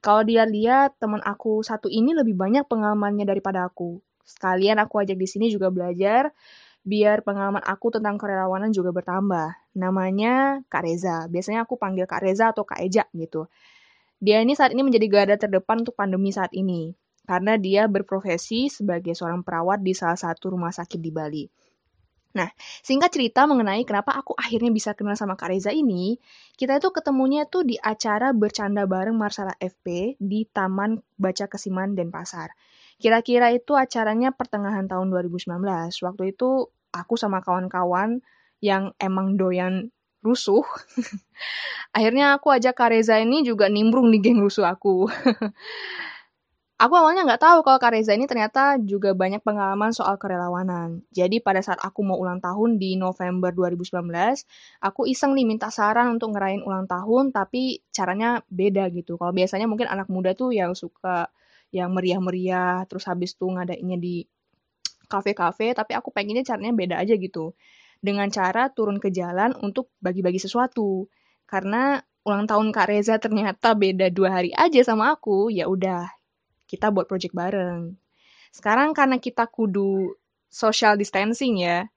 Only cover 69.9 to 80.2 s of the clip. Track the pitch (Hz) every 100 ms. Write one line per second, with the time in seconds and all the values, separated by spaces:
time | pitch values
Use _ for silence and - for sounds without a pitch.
69.9 | _ 185 185 180 180 196 240 254 247 208
70.9 | 190 202 _ _ _ _ 196 190 220 269
71.9 | 277 - _ - 202 214 208 214 214 185
72.9 | 208 208 220 220 214 208 190 233 214 196
73.9 | 190 190 180 190 185 175 - 339 285 247
74.9 | 220 233 302 - 196 214 208 160 190 190
75.9 | 180 175 - _ _ _ _ _ 196 214
76.9 | 196 170 190 180 180 175 202 180 175 170
77.9 | 190 _ _ _ _ _ - 214 226 294
78.9 | 302 277 254 247 - 233 - 220 190 196
79.9 | 190 185 -